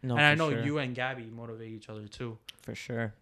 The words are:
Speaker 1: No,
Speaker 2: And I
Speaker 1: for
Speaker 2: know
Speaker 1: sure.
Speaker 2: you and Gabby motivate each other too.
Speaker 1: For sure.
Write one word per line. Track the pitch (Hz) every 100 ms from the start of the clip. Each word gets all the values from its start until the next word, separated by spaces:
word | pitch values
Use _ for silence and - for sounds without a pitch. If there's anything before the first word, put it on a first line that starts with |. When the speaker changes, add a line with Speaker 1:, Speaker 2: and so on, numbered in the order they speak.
Speaker 1:
No, | 127 123
Speaker 2:
And |
I | 147
Speaker 1:
for | 151
Speaker 2:
know | 160
Speaker 1:
sure. | 117
Speaker 2:
you | 143 147
and | 127
Gabby | 123 127 127 113
motivate | 117 117 113 113
each | 110 110
other | 107 104
too. | - 120 110 - -
Speaker 1:
For | -
sure. | 113 - 117 110 -